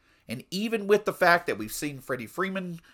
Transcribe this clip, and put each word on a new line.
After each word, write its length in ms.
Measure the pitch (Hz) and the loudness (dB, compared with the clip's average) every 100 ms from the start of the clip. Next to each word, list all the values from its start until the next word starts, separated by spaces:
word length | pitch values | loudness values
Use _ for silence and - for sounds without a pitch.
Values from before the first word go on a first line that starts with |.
| _ _ - | _ _ -10
And 160 | 117 - | -10 -8
even 360 | 185 220 226 196 | -6 -2 -2 4
with 200 | 208 202 | 4 4
the 80 | |
fact 320 | - 180 175 175 | 2 4 4 2
that 100 | 104 | -4
we've 160 | 107 | -6
seen 280 | - 151 139 | -6 -6 -8
Freddie 260 | - 127 110 | -6 -6 -6
Freeman 540 | - 190 190 180 170 - | -6 -4 -4 -8 -10 -16